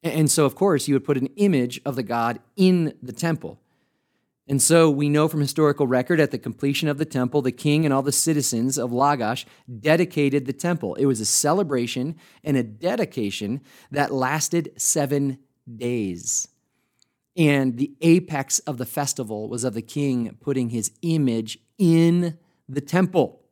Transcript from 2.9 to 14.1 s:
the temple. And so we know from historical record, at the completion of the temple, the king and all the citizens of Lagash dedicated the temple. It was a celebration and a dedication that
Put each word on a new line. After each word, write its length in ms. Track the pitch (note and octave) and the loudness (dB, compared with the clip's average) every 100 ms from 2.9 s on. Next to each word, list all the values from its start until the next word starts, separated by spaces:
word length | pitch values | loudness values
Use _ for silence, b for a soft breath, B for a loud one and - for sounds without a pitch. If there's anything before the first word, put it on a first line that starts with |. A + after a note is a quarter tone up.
| - | -6
the 120 | B2+ | -16
temple. 460 | - E3+ D#3 - G2+ _ _ _ _ _ _ _ _ - | -6 -4 -4 -8 -16 _ _ _ _ _ _ _ _ -4
And 140 | C#3 | 0
so 280 | - E3 D#3+ | 4 6 6
we 200 | C#3 D3 | 4 2
know 180 | D3 D#3 | 2 2
from 140 | D#3 | 0
historical 440 | C#3 - D3+ C#3+ C3+ | -2 2 2 2 2
record, 320 | B2+ B2 E3 | 0 2 2
at 120 | C#3+ | 2
the 80 | B2 | 0
completion 480 | - - C#3 C#3 D#3 | -8 -4 -4 -2 -2
of 100 | C#3 | -2
the 80 | - | -4
temple, 360 | C3+ B2 D3 | -2 0 0
the 100 | B2+ | -2
king 340 | A#2+ D3+ D3+ D#3 | -2 0 2 2
and 80 | |
all 80 | C3+ | 2
the 100 | C3+ | 0
citizens 680 | C#3 D#3+ D3+ C3 A#2 B2+ C3+ | -2 0 0 0 -2 -2 -2
of 140 | A#2+ | -4
Lagash 540 | B2 C#3+ C#3+ G#2+ A#2+ - b - A2+ | 0 2 2 -2 -4 -10 b -18 -6
dedicated 680 | D3 E3+ F3+ D#3+ C#3+ C#3 C3 | 2 2 2 0 0 0 -4
the 80 | |
temple. 420 | C3 F3 E3+ F#2+ - | -4 -4 -2 -4 0
It 100 | C#3 | 0
was 140 | A#2 | 0
a 60 | G#2+ | 0
celebration 880 | - D3 F3+ E3+ C3 A#2+ C3 C3+ - b b | 0 2 0 0 -2 -2 -4 -6 -8 b b
and 120 | - C3+ | -2 0
a 80 | |
dedication 1000 | A2+ G#2+ E3+ A3+ F#3+ - G2+ - G#2 C3+ B B B | -2 -4 -4 -2 -4 -4 -6 -4 -6 -8 B B B
that 200 | C#3 C#3+ | -4 -2